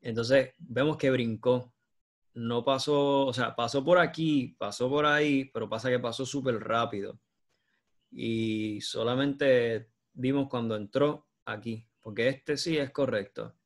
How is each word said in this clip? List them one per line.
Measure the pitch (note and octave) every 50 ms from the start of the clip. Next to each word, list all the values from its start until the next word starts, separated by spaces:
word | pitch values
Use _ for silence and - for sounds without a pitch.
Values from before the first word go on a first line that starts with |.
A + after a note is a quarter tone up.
Entonces, | _ B2+ A2+ A2+ A#2 A2+ C3 C#3 B2+ B2+ - _
vemos | - - A2+ B2 C3+ D3+ D#3 D#3
que | - C#3
brincó. | C3 B2 A#2+ A#2 A2 G#2+ - B2+ B2 B2+ B2 - _ _ _ _ _ _ _ _ _ _ _ _ _
No | A#2+ A#2 A#2 A#2+ A#2+ A#2
pasó, | C3+ C3+ C3 C3 - D3 C#3+ C#3+ C#3 C#3 C#3 C#3
o | C3+ A#2+
sea, | B2+ B2 A2+ -
pasó | - A#2+ A#2 - C#3+ C3+
por | D3 F3+ F3+
aquí, | F3 D3 - - D#3+ D#3+ D3+ C#3+ B2 B2 - _
pasó | - G2+ G#2 - B2 B2+
por | C3+ D3 D3
ahí, | D3 D3 D3 D3+ D3+ C#3+ C3+ C3
pero | C3+ _ A#2 A2+ G#2
pasa | A2 A2+ A2+ C3
que | B2 B2
pasó | A#2+ A#2+ A2+ - C3+
súper | B2+ - C#3+ B2+ C3 A#2+ G#2+
rápido. | G#2 A2+ A2+ A#2 A#2 A#2 - G2 G2 G#2 G#2 - _ _ _ _ _ _ _ _ _ _ _ _ _ _ _ _ _ _
Y | - - A#2+ A2+ A2+ A2+ A2+ A2+ A2 A2 G#2+ A2 G#2 G#2
solamente | G#2+ - - A2 A2+ A#2 B2 C3 C#3 C#3+ C#3 C#3 D3 C#3 C3 B2 A#2+ A#2 A2+ G#2+ A2 _ _ _ _ _ _
dimos | - B2 B2+ C3+ C#3+ C#3 C3+
cuando | - B2 A#2 A2+ A2
entró | G#2+ G#2 G2+ - C3+ C#3 D3 D3+ - _ _ _ _ _
aquí, | - A2 G#2 G#2+ A#2 A2+ A2+ A2+ _ _ _
porque | _ A#2 G#2 G#2 A2+ B2+
este | C3+ C3+ _ - D3 C#3
sí | - E3+ E3 D3+
es | C#3+ B2+
correcto. | - - C#3 B2 A2+ G#2+ G2 - _ - A2 A2+ - _ _